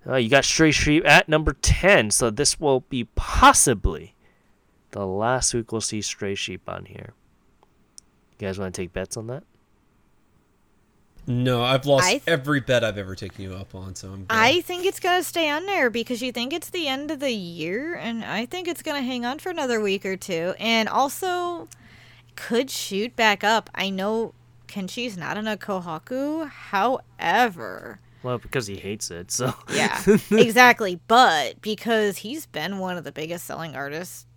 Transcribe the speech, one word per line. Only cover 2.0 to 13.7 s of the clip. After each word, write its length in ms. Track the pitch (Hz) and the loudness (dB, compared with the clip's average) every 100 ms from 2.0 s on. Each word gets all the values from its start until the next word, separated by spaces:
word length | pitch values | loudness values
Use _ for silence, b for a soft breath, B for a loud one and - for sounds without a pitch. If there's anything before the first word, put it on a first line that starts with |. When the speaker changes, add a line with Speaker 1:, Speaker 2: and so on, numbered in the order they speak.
| 107 | 4
Speaker 1:
so 200 | - 120 | 2 0
this 280 | 107 143 - | 2 0 2
will 240 | 147 131 | 2 2
be 220 | - 131 117 - | 0 -6 -4 -4
possibly 1000 | - - 277 269 - 107 107 76 82 _ _ _ _ _ _ _ _ | 0 8 8 8 4 2 0 -4 -12 _ _ _ _ _ _ _ _
the 140 | 104 98 | -6 -4
last 480 | 95 113 127 - | 0 0 0 0
week 200 | 120 113 | -2 -4
we'll 80 | 113 | -6
see 200 | - 107 | -4 -6
Stray 340 | 101 - 101 98 | -6 -6 -6 -6
Sheep 260 | - 92 - | -6 -10 -10
on 160 | 92 92 | -12 -12
here. 260 | - - _ _ _ _ _ _ _ _ - _ _ _ _ | -16 -18 _ _ _ _ _ _ _ _ -20 _ _ _ _
You 80 | 101 | -8
guys 100 | 95 | -6
wanna 140 | 95 | -6
take 220 | 92 87 | -6 -8
bets 240 | 92 95 - | -8 -8 -10
on 100 | 113 | -10
that? 160 | 135 _ _ _ _ _ _ _ _ _ _ _ _ _ _ _ _ _ - - | -12 _ _ _ _ _ _ _ _ _ _ _ _ _ _ _ _ _ -14 -4
Speaker 2:
No, 340 | 123 127 120 | 0 2 2
I've 240 | 123 135 139 | 2 2 4
lost 220 | 135 180 | 6 6
Speaker 3:
I 40 | |
th- 120 | 262 - | 2 0
Speaker 2:
every 340 | 160 135 143 | 0 2 -2
bet 220 | 117 123 | 2 2
I've 140 | 110 101 | 2 -4
ever 160 | 95 | -8
taken 300 | 95 95 - | -10 -12 -10
you 100 | 95 | -12
up 220 | 92 98 | -10 -12